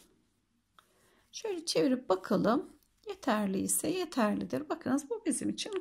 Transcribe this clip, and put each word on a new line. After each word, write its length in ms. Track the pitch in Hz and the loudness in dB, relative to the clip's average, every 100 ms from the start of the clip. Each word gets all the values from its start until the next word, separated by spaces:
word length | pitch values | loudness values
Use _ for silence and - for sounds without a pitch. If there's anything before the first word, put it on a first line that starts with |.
| - _ _ _ _ _ _ _ _ _ _ _ _ | -20 _ _ _ _ _ _ _ _ _ _ _ _
şöyle 320 | - 453 359 | -8 -4 -4
çevirip 440 | 311 - 302 254 - | 0 2 4 2 2
bakalım. 720 | 370 - 190 185 254 - - _ _ - | -2 2 2 4 2 -2 -12 _ _ -14
Yeterli 500 | 392 285 214 202 190 | -6 0 0 0 0
ise 300 | 190 - - | 0 0 0
yeterlidir. 800 | 370 330 277 208 202 190 262 311 | -2 -2 2 2 2 -2 -4 -4
Bakınız 420 | 330 - 269 - | -4 0 0 0
bu 120 | 440 349 | -4 -2
bizim 220 | 247 302 | -2 -2
için 240 | - - 392 | -4 -4 -4